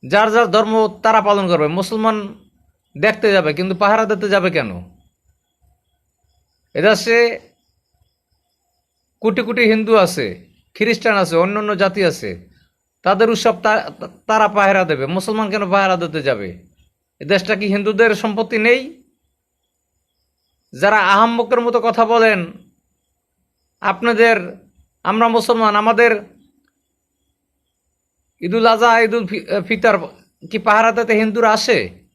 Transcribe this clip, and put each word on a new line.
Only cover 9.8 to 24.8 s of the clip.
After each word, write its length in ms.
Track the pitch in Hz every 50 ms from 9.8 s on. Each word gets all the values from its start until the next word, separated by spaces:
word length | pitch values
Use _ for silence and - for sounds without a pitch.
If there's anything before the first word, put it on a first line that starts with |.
| 220 208 226
আছে, 500 | 220 190 175 - - 127 104 90 - - _ _ _ _ _ _
খ্রিস্টান 420 | - 208 226 233 226 - 233 214 202
আছে, 180 | 185 151 160
অন্যান্য 420 | 165 175 190 202 208 214 208 208 180
জাতি 260 | 196 196 190 170 170
আছে, 440 | 170 - - - 104 90 87 - _ _ _ _ _ _ _ _ _ _ _ _
তাদের 260 | 180 196 190 226 226
উৎসব 320 | 233 - - 240 220 180
তা-, 300 | 180 220 214 220 - - - - - - - _ _ -
তারা 200 | 214 220 214 208
পাহারা 360 | 208 202 202 196 196 190 185
দেবে। 220 | 160 156 131 131
মুসলমান 440 | 135 170 190 180 - 214 214 220 202
কেন 220 | 185 214 202 185
পাহারা 260 | 180 196 196 190 185 175
দিতে 240 | 170 165 151 160
যাবে? 360 | 139 139 127 104 101 92 87 - - _ _ _ _ _ _ _ _ _ _ _
এ 60 | -
দেশটা 300 | 147 196 190 180 180 214
কি 120 | 196 208 208
হিন্দুদের 480 | 196 202 202 208 214 190 233 233 214
সম্পত্তি 420 | - - 226 208 208 226 220 240 220
নেই? 460 | 214 233 240 262 262 285 330 - _ _ _ _ _ _ _ _ _ _ _ _ _ _ _ _ _ _ _ _ _ _ _ _ _ _ _ _ _ _ _ _ _ _ - 131
যারা 180 | 147 196 214 214
আহাম্মকের 640 | 196 180 202 196 220 233 233 233 233 - 247 240
মতো 180 | 240 240 233 240
কথা 260 | 226 233 226 - 233
বলেন, 400 | 220 233 233 226 220 214 190 170 165 - - _ _ _ _ _ _ _ _ _ _ _ _ _ _ _ _ _ _ _ _ _ _ _ _
আপনাদের, 760 | - 202 196 196 - 233 233 208 233 233 226 196 175 175 - - _ _ _ _